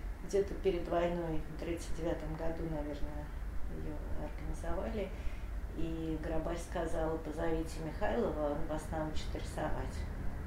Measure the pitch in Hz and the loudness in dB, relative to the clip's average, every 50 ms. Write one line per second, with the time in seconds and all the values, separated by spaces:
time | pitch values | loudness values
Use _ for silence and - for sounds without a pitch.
0 | - - - - 196 202 196 196 196 - - - - 190 170 175 170 165 170 175 | -4 -4 -4 -4 -4 2 2 2 2 2 0 2 2 2 2 2 0 2 4 4
1 | 175 170 170 175 170 160 160 156 - - 160 - 175 165 170 165 - - - 160 | 4 4 2 2 0 2 2 2 0 0 -4 -4 -2 -2 -2 -2 0 -2 0 0
2 | 160 165 160 156 156 156 156 160 160 160 165 165 165 160 156 147 147 147 143 143 | 2 0 0 0 -2 -4 -4 0 2 2 2 2 0 0 0 -2 -2 -2 0 0
3 | - - 151 151 151 - - - - - - - - - - 160 160 151 143 - | 0 0 0 -4 -4 -4 -4 -4 -4 0 2 2 2 2 0 -2 -2 -2 -2 -4
4 | - - - 156 151 151 - - - - 160 - 165 165 170 185 208 226 226 214 | -2 0 0 0 0 -2 -4 -4 -2 -2 -2 -2 0 0 0 0 0 0 -2 -2
5 | 190 - - - - - - - - - - - - - - - 170 165 165 160 | -2 -2 -4 -2 -2 -2 -2 -2 -4 -4 -4 -4 -4 -4 0 0 0 0 0 -2
6 | 160 160 160 147 - 165 160 160 160 170 170 170 - - - 180 165 160 165 160 | 0 0 0 0 0 0 0 2 2 2 -2 -2 -4 -2 -2 0 0 2 2 2
7 | 160 160 160 160 - 151 147 165 165 165 160 160 - - - - 160 151 151 - | 2 2 0 0 -2 -4 -2 0 2 2 2 2 0 -2 -2 -4 -4 -4 0 0
8 | 208 202 226 240 208 165 - 156 151 143 147 151 - - 151 156 - - - 160 | 2 2 4 4 2 2 2 2 2 2 2 2 2 2 0 -2 -2 -2 -2 0
9 | 156 156 156 - - - - 147 - - - 160 151 156 - 139 135 - - - | 0 2 0 0 0 0 -2 -2 -2 -4 -2 -2 2 2 2 2 0 -2 -2 -2
10 | - - - - - - - - - | -4 -4 -4 0 0 0 0 0 -4